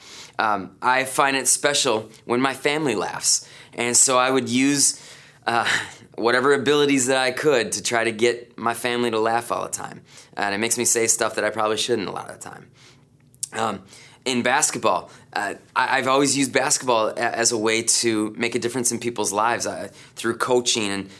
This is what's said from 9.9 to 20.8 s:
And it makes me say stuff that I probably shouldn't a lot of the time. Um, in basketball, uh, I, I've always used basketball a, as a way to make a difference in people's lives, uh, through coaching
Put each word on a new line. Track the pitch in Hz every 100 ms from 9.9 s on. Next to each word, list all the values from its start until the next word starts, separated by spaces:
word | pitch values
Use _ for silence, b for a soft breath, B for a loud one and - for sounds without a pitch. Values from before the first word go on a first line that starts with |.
| - B B B -
And | 101 101
it |
makes | 117 123
me |
say | 113 120 113
stuff | - 110 -
that |
I | 104
probably | 113 107 107
shouldn't | - 110 90
a |
lot | 90 -
of | -
the | -
time. | - - b b b b _ _ - -
Um, | 110 113 98 B B B B
in | 131 123
basketball, | 120 135 156 123 110 90 - B B
uh, | 95 101 90 - -
I, | 127 135
I've | 127
always | 135 143 131
used | 127
basketball | 127 135 - 127 113 107
a, | -
as | 117 - 113
a | 117
way | 110 113
to | 117 - 117 110 107 107
make | 117
a | 120
difference | 120 131 123
in | 117
people's | 117 117 98
lives, | 101 113 110 101
uh, | 85 98 B B -
through | 117 117
coaching | - 123 123 117